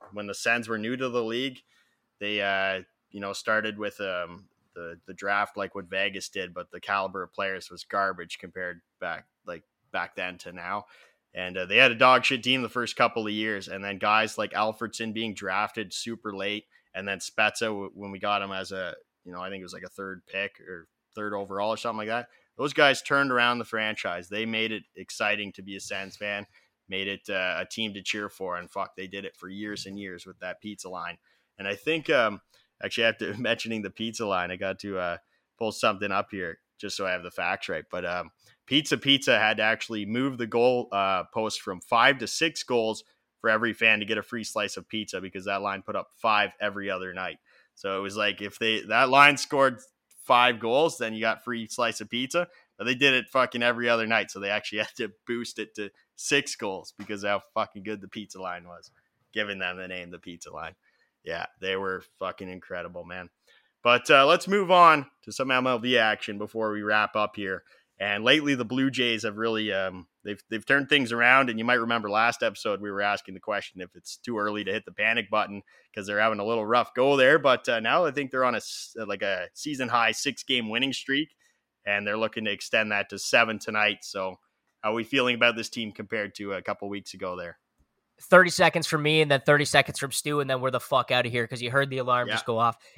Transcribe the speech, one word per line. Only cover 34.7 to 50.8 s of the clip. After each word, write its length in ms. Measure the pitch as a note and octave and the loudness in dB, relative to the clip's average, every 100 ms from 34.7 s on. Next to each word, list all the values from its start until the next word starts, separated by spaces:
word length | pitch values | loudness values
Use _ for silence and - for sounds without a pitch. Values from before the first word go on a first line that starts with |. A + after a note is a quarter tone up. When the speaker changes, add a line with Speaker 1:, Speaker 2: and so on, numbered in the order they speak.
| F#2+ | -6
Speaker 1:
to, 200 | G2+ F#2+ | -8 -4
uh, 180 | F2 E2+ _ _ _ _ | -4 -6 _ _ _ _
pull 140 | A2 | -6
something 380 | - A#2 G2 G2+ | 0 0 0 -2
up 160 | G2 G2+ | -2 -2
here 300 | G2 F2 D#2+ _ _ | -6 -8 -10 _ _
just 180 | G#2 - | -10 -6
so 100 | F#2+ | -4
I 40 | |
have 120 | F#2 | -4
the 80 | F2 | -6
facts 380 | - F2 G2 - | -6 -4 -4 -4
right. 160 | D#2 D2 | -8 -6
But, 160 | F2+ F2+ | -6 -4
um, 240 | F2 E2+ _ _ _ - | -6 -8 _ _ _ -2
Pizza 320 | C#3 D#3 C3+ | -2 0 -4
Pizza 400 | C#3 C#3 - A2+ | -4 -6 2 4
had 200 | A2 A2 | 4 2
to 40 | |
actually 420 | A2 A2 - A2 G2+ | 0 0 -4 -6 -4
move 320 | A#2 C#3 B2 | -2 -4 -4
the 80 | A#2 | -2
goal, 420 | A#2 A#2+ B2 - | 4 4 4 -2
uh, 320 | G2 G2 F#2 F2 | 0 2 0 -2
post 280 | A2+ A2 - | -4 -4 -4
from 180 | - F2+ | -8 -10
five 380 | - A#2 B2+ C3+ | 0 4 6 4
to 80 | A2 | -4
six 380 | - E3 - | -2 -2 -2
goals 400 | - B2 A2 G#2+ - _ _ _ | 0 0 0 -4 -12 _ _ _
for 80 | A2+ | 2
every 240 | A2 A#2 | 2 2
fan 280 | G2+ A2+ G#2+ | 4 4 4
to 40 | |
get 140 | G#2 G#2+ | 2 -2
a 60 | |
free 180 | - A#2+ | -2 -8
slice 340 | G#2 A2 G#2 - | -6 -4 -4 -6
of 120 | F#2 | -8
pizza, 320 | A2 G#2 F#2 | -8 -6 -8
because 240 | F#2 G2 | -8 -8
that 180 | F#2+ G2 | -4 -2
line 200 | G2+ G2 | -2 -6
put 120 | - | -6
up 140 | G2+ - _ | -8 -8 _
five 320 | A2+ G#2+ G2+ - | 2 4 2 0
every 300 | G#2 G2+ G2 | -4 -2 -4
other 240 | F#2 F#2 | -4 -6
night. 240 | F2+ F2+ D#2 _ _ _ _ | -6 -8 -10 _ _ _ _
So 200 | G2 F#2+ | -4 -4
it 40 | |
was 160 | G2 G#2 | -4 -2
like, 260 | G#2 G2 | -2 -2
if 160 | G2+ - | -10 -2
they, 220 | A2+ A2 G2+ | 0 0 2
that 200 | A2 C3 | 4 6
line 280 | C3+ C#3+ C#3 | 8 8 6
scored 420 | - C#3+ C3+ A#2 - _ _ _ | 0 4 4 2 -14 _ _ _
five 340 | - B2 B2 A#2 | 4 6 6 4
goals, 400 | A2+ C3 | 2 2